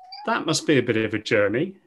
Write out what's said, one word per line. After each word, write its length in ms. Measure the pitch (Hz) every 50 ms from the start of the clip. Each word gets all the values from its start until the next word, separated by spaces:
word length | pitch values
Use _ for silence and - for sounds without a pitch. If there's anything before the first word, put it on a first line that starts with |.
| - - - - -
that 180 | - 226 233 -
must 220 | 160 156 147 -
be 100 | - 160
a 60 | 131 113
bit 160 | - 113 110
of 160 | 110 107 101
a 40 | 107
journey. 580 | 104 - 120 107 104 98 101 123 160 196 190 - _